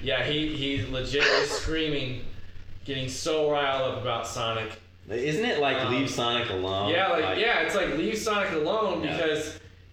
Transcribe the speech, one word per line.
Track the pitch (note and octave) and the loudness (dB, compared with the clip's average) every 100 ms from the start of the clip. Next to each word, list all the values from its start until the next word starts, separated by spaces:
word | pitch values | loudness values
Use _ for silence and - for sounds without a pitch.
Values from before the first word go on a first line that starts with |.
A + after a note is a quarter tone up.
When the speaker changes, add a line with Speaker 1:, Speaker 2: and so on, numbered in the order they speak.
Speaker 1:
Yeah, | B2 C3 | -2 0
he, | C3 D3+ D#3 - | 2 0 0 -2
he's | C#3 C#3 - | -2 -2 -2
legitimately | B2+ A#2+ C#3+ C#3+ C#3+ C#3 | -2 -2 2 4 4 2
<coughs> | |
screaming, | - - D#3+ D#3 C#3+ B2+ B2 - - - - - - - | 0 -2 0 0 -2 -2 -4 -6 -6 -8 -10 -10 -10 -6
getting | C3+ C3 | -4 -4
so | - E3+ D#3 D3+ | -2 0 2 4
riled | D3 C#3 C3+ B2+ A#2 | 4 2 2 0 0
up | |
about | A#2+ A#2 - | -2 -2 -2
Sonic. | B2+ A2+ A2+ A2 - - - - | -2 -2 -2 -4 -8 -16 -20 -6
Speaker 2:
Isn't | A2+ C#3 D#3 | -2 0 0
it | A#3+ D#3+ | 0 2
like, | C#3 C3 | 2 2
Speaker 1:
Um, | A#2 | 2
Speaker 2:
"Leave | B2+ C3+ | 0 0
Sonic | A#2+ A#2+ A#2+ A#2 | 0 0 0 0
alone"? | F#2+ F#2 F#2+ G2+ | -2 0 0 2
Speaker 1:
Yeah, | E3+ F#3+ | 2 4
like, | E3 | 2
Speaker 2:
Like | D#3 F3+ | 2 2
Speaker 1:
yeah, | A3+ G3 | 2 2
it's | - | 2
like, | G3+ E3+ C#3+ | 0 0 0
"Leave | G3 G#3+ | 0 0
Sonic | A3 G#3 F#3+ | 0 0 0
alone," | E3 D3+ A3 G#3 F3 | 0 2 2 2 0
Speaker 2:
Yeah. | D#3 D#3+ | -2 0
Speaker 1:
because | D#3+ D3+ D3+ - - - - | 0 0 -2 -8 -16 -20 -20